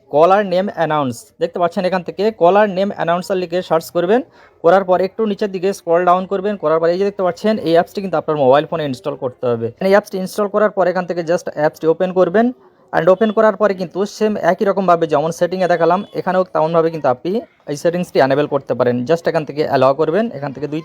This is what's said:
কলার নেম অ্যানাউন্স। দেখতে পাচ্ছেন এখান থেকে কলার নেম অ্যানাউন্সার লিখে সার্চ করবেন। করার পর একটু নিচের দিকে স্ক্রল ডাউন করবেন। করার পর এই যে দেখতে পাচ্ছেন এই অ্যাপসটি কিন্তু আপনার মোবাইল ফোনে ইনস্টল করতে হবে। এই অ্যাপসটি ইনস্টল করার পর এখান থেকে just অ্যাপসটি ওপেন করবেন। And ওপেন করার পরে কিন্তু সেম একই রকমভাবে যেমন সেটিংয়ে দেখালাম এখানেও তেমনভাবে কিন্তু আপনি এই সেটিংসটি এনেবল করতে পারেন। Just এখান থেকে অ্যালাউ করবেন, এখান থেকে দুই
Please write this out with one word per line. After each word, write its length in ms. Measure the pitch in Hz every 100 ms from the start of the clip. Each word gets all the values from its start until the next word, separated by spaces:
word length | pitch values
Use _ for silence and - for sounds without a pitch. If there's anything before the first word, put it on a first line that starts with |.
| _
কলার 280 | 143 170 196 202
নেম 140 | 175 202 -
অ্যানাউন্স। 400 | 156 151 135 117 - -
দেখতে 160 | 175 196
পাচ্ছেন 200 | 175 202 180
এখান 140 | 185 170
থেকে 160 | - 214 214
কলার 260 | 170 202 214 180
নেম 100 | 196 175
অ্যানাউন্সার 440 | 160 175 175 190
লিখে 160 | 175 175 175
সার্চ 180 | 165 165 175
করবেন। 240 | 175 233 311 _ - _
করার 200 | 165 185 185
পর 100 | 180 185
একটু 160 | - 220
নিচের 200 | 196 214
দিকে 140 | 190 190 196
স্ক্রল 240 | - 170 180
ডাউন 160 | 185 185
করবেন। 220 | 196 196 202
করার 160 | 151 160
পর 80 | 165
এই 40 | 180
যে 40 | 202
দেখতে 140 | 196 180
পাচ্ছেন 280 | 170 214 220 160
এই 60 | 165
অ্যাপসটি 240 | 175 214
কিন্তু 120 | 190 160
আপনার 160 | 156 151
মোবাইল 200 | 131 143 156
ফোনে 140 | 165 147
ইনস্টল 240 | 123 151 143
করতে 220 | 127 - 127
হবে। 160 | 117 113 - 190
এই 60 |
অ্যাপসটি 220 | 196 208 190
ইনস্টল 260 | 185 - 202
করার 180 | 208 208 -
পর 80 | 180
এখান 120 | 180 170
থেকে 140 | 175 160
just 160 | 170 - 156
অ্যাপসটি 280 | 151 - 160
ওপেন 180 | 165 185 180
করবেন। 280 | 175 202 240 247 _ _ _
And 140 | 160 165
ওপেন 160 | 185 220 208
করার 200 | 214 190
পরে 120 | 208 185
কিন্তু 200 | 175 175 202 -
সেম 160 | 214 208 160
একই 140 | 185 196
রকমভাবে 340 | 190 185 170 165
যেমন 180 | 147 160 165
সেটিংয়ে 300 | 175 185 175
দেখালাম 280 | 170 165 185 - -
এখানেও 220 | - 185 185
তেমনভাবে 340 | 160 156 170 160
কিন্তু 140 | 160 143
আপনি 160 | 127 170 214 - _ -
এই 60 | 147
সেটিংসটি 360 | 170 175 180 180 135
এনেবল 200 | 135 147
করতে 180 | 139 - 123
পারেন। 180 | 123 123 123
Just 160 | 170 170
এখান 120 | 160 151
থেকে 140 | 143 156
অ্যালাউ 220 | 135 131 139
করবেন, 240 | 156 175 233 139
এখান 120 | 143
থেকে 120 | 139 143
দুই 80 | 156